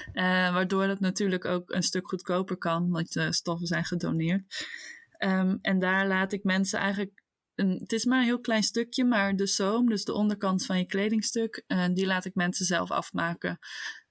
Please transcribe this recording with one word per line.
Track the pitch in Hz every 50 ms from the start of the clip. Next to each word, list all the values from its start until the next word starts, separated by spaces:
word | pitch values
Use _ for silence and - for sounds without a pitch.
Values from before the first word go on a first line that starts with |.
| - -
Eh, | - - 185 185 185 185 185 180
waardoor | 175 180 190 180 196 190
het | 196 196 196 196
natuurlijk | 196 185 185 - 208 196 185 180 -
ook | - 180 180 175 -
een | - 185
stuk | 175 - - 185 180 -
goedkoper | 190 180 - - 180 185 190 190 185
kan, | 185 - 165 165 170 175 175
want | 175 165 165 -
de | - 165 160 160
stoffen | 170 - - 175 170 170 175
zijn | 170 170 160 165
gedoneerd. | - 180 175 170 165 160 165 160 165 180 196 190 - - - - - - - - - - - - _ _
Ehm, | - - 190 190 190 190 185 196 -
en | - - 190 185
daar | 185 185 190 190 196
laat | 196 190 190 190 196
ik | 202 196 -
mensen | 190 185 190 196 196 - -
eigenlijk, | - 196 196 202 202 196 _ _ _ _ _ _ _ _ -
een, | - 196 185 185 -
het | - -
is | 226 226 -
maar | 247 254 262
een | 247
heel | 233 247 240
klein | 240 - 226 220
stukje, | 196 - - 233 233 233 - - 254
maar | 247 240 208 196 196 196
de | 190 196
zoom, | 196 - - 202 190 214 240 247 233
dus | 220 196 -
de | -
onderkant | - 202 208 208 208 208 - 190 190 185 -
van | - 190 185
je | 180
kledingstuk, | 180 - 196 202 214 226 220 214 - - 233 226 226 - - -
eh, | - 196 185 180 180
die | 180 185 190
laat | 190 190 185 -
ik | 185 -
mensen | 185 180 180 - - 185
zelf | 175 180 170 180 175
afmaken. | - - - - - 175 165 170 175 - - 175 170 - - - - - - - - - - _